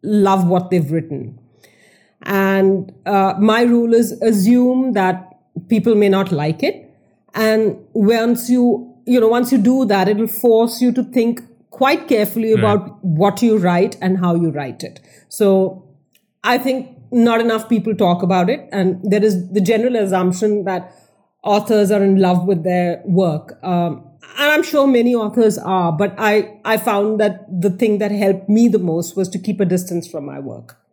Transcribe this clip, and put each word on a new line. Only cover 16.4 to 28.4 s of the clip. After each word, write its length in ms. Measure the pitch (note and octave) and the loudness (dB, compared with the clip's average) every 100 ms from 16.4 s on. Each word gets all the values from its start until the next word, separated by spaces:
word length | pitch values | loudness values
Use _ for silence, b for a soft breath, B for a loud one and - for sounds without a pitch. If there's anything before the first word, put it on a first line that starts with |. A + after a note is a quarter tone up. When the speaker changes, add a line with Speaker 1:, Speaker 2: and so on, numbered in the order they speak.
Speaker 1:
I 140 | G#3 B3 | -2 -2
think 320 | B3+ C4 - - - | -2 -4 -6 -20 -4
not 300 | B3 A#3 A3+ | 2 2 2
enough 280 | A#3 A3 A3 | 0 -4 -2
people 260 | A3+ G3+ | -2 -2
talk 280 | G#3 F#3+ F3 | 0 0 0
about 260 | F3+ F#3 F3+ | 0 0 0
it. 200 | C#4 - | -4 -6
And 280 | G3+ F#3 F3+ | -2 -2 -2
there 200 | - G3+ | -2 0
is 260 | G#3+ F3+ F3 | 2 0 -4
the 100 | G3 | -2
general 360 | F#3 A3+ A#3+ A#3+ | 0 0 0 -2
assumption 680 | G3 F#3 F3+ F3+ G#3+ G#3 | -2 0 -2 -2 -2 -2
that 280 | F#3+ F#3 F3+ b b b b _ | -4 -6 -8 b b b b _
authors 480 | - G#3 G#3 G#3+ G3 | -2 -2 2 0 2
are 120 | G3+ | 2
in 140 | G3 F#3+ | 2 2
love 260 | F#3 F3+ F3+ | 2 2 0
with 160 | F3+ | -2
their 380 | E3+ F3+ F3 E3+ | -2 -2 -2 -4
work. 540 | - F3+ F3+ D3+ - - | -2 0 0 -2 -10 -14
Um, 400 | F#3 F3 E3+ B2+ - _ - A#3+ | -4 -2 -2 -6 -14 _ -20 -4
and 120 | C#4+ | 0
I'm 100 | D4+ | 0
sure 240 | - D4+ C#4 | 0 0 2
many 280 | B3 A#3+ | 2 2
authors 440 | A#3+ G#3+ A3+ A3 - | 0 -2 2 2 0
are, 340 | - F#3 F3 | -2 -2 0
but 220 | D#3 G3+ F#3+ | -2 -4 -2
I, 420 | G#3+ G#3 - - | 0 0 -2 -10
I 140 | - A3 | -4 -2
found 420 | - G3 G#3 G#3+ | 0 -2 -2 0
that 240 | G#3 F#3 - F#3 | -2 -2 -10 -4
the 80 | G3 | -4
thing 280 | F#3 A3+ G#3 | 0 0 0
that 120 | G3+ | -2
helped 380 | G3+ G3+ F#3 | -2 0 -2